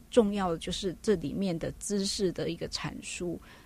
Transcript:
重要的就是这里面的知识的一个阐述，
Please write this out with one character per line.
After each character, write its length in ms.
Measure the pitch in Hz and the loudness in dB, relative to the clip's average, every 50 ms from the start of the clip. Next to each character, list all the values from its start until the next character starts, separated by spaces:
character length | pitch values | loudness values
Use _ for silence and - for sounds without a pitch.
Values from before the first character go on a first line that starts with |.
| - - | -8 4
重 240 | - 247 214 202 202 | 6 6 6 8 6
要 180 | 208 190 175 | 2 2 0
的 60 | 165 | 0
就 140 | 156 - 185 | -2 -2 -4
是 220 | 180 - - 190 151 - | -4 -2 -2 -4 -4 0
这 140 | - 220 202 | 2 2 2
里 160 | 165 143 139 | 2 2 0
面 260 | - 185 196 190 165 | -2 0 0 0 0
的 140 | 160 - - 131 | 0 -2 -4 -6
知 300 | - - - 202 202 196 | -6 -4 -2 0 0 0
识 280 | 202 - - 202 175 | 0 0 0 0 0
的 180 | 156 - 156 156 | 0 0 -2 -2
一 60 | 170 | -2
个 120 | 170 - | -4 -4
阐 240 | - - - - - - - | -6 -6 -6 -6 -6 -8 -8
述， 380 | - - - - 175 175 165 - - - - - - | -10 -10 -8 -6 -4 -4 -6 -6 -10 -14 -20 -20 -20